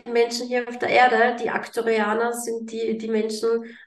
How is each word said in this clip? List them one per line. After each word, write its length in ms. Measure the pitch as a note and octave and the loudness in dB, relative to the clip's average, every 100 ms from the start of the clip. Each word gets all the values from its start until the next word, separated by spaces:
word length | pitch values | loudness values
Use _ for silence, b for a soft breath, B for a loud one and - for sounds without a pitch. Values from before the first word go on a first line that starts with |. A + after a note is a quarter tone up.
| A#3+ | -2
die 60 | |
Menschen 360 | A#3 A#3 A#3+ B3 | 2 2 0 -2
hier 200 | B3 A#3+ | -2 -4
auf 100 | A#3+ | -4
der 100 | B3 | 2
Erde, 520 | B3 B3 A3+ A#3 A#3 | 6 6 6 2 2
die 80 | A3+ | -4
Arcturianer 840 | - - A#3 A3+ A3 G#3 A3 A#3+ | -4 -4 -4 0 2 2 0 0
sind 380 | A#3+ A#3 A3+ A3+ | -2 -6 -6 -6
die, 260 | A3+ A3+ A3 | -4 -4 -2
die 100 | A3 | -2
Menschen 580 | A3 A3 - A3+ A#3 A3+ B | 0 0 -2 0 0 -4 B